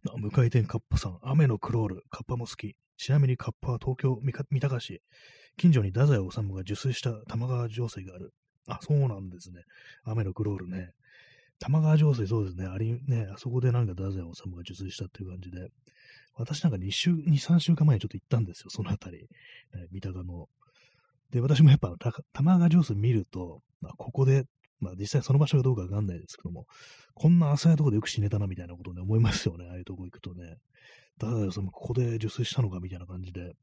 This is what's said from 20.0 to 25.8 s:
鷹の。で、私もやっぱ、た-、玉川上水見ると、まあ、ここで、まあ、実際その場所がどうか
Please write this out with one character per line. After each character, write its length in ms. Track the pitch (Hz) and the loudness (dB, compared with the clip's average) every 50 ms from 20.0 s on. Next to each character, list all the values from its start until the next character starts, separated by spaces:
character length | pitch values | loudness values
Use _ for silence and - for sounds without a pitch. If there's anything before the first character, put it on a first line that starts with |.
鷹 220 | - 98 90 92 87 | -10 -8 -10 -8 -10
の。 260 | 90 87 82 78 _ _ _ _ _ _ _ _ _ _ _ _ _ _ _ _ _ | -10 -10 -12 -14 _ _ _ _ _ _ _ _ _ _ _ _ _ _ _ _ _
で、 100 | - 123 | -4 -2
私 240 | 120 139 147 127 160 | 2 2 6 8 10
も 60 | 147 | 10
や 80 | 135 147 | 10 8
っ 20 | |
ぱ、 160 | - 98 87 - | 4 -2 -6 -4
た-、 140 | - 120 - - - _ _ | -6 -6 -6 -6 -14 _ _
玉 240 | - 139 165 185 180 | 0 4 4 6 6
川 120 | 170 170 | 6 6
上 140 | 156 180 156 | 6 6 4
水 120 | - 110 | 4 0
見 140 | 101 104 120 | 0 2 2
る 140 | 123 107 95 | 2 2 0
と、 360 | _ - 95 90 85 80 71 _ _ _ _ | _ -8 -10 -10 -10 -12 -18 _ _ _ _
ま 120 | - - | -14 -14
あ、 20 | - _ | -14 _
こ 140 | - - | -14 -8
こ 140 | - - 135 | -2 2 4
で、 180 | 131 131 139 127 - _ _ _ _ _ _ | 4 4 4 2 -2 _ _ _ _ _ _
ま 120 | - 95 | -8 -8
あ、 20 | 90 92 | -6 -8
実 100 | 101 104 | -8 -2
際 160 | - 139 - | -2 -2 2
そ 80 | - | 4
の 80 | 131 143 | 4 4
場 80 | 151 - | 4 4
所 100 | - 139 | 4 2
が 60 | 123 | 4
ど 80 | 131 | 2
う 40 | 127 | 0
か 80 | 104 | 0